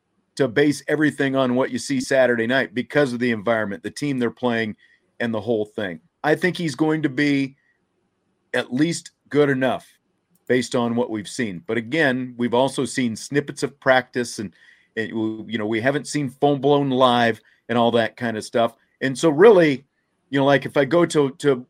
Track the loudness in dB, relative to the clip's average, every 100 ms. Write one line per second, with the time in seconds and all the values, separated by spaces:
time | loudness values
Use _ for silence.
0 | _ _ _ -4 -2 2 2 2 -2 0
1 | 0 0 -2 0 0 0 -2 -4 -4 -4
2 | 0 2 2 2 0 0 -2 -4 -4 0
3 | 0 0 -2 -2 0 -2 -2 -6 -10 -8
4 | -6 -2 -4 -2 -4 -2 -4 -8 _ _
5 | _ -8 -6 -4 -2 -4 -4 -6 -8 -8
6 | _ _ -2 0 0 -4 -6 -2 -2 0
7 | -2 -2 0 0 -4 -10 _ _ _ _
8 | _ _ _ _ _ -6 -4 -2 -2 -2
9 | -10 _ -4 2 2 2 0 -2 -8 _
10 | _ _ _ _ -2 0 0 -2 -2 -2
11 | -4 -4 -8 -6 -6 -6 -6 -6 -4 0
12 | 0 0 -6 -4 -2 2 0 0 -6 -2
13 | -4 -4 -6 -4 -4 -6 -8 -4 2 2
14 | 2 -6 -6 -6 -12 _ _ _ _ -10
15 | -6 -4 -4 -6 -8 -6 -4 -2 0 -2
16 | -4 -6 -6 0 0 2 2 2 2 2
17 | 4 4 2 -2 _ _ -4 0 2 2
18 | 0 -4 -6 -6 -4 0 0 -2 _ -6
19 | -6 0 0 6 8 8 6 2 -6 _
20 | _ _ -6 0 4 2 2 0 2 2
21 | 2 2 0 0 0 0